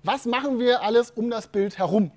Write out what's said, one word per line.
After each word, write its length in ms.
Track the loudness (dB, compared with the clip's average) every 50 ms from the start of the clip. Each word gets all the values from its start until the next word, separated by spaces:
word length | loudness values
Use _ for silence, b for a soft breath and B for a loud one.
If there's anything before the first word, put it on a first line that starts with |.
| -4
was 220 | -4 -4 -2 -2
machen 340 | -2 -2 -2 -2 -2 -2 2
wir 240 | 2 2 2 2 0
alles 280 | 2 2 2 2 0
um 180 | -4 -6 -4 -4
das 180 | -4 -6 -8
Bild 300 | -4 -2 -2 -2 -2 -2
herum, 340 | -2 -2 0 2 2 0 0 -4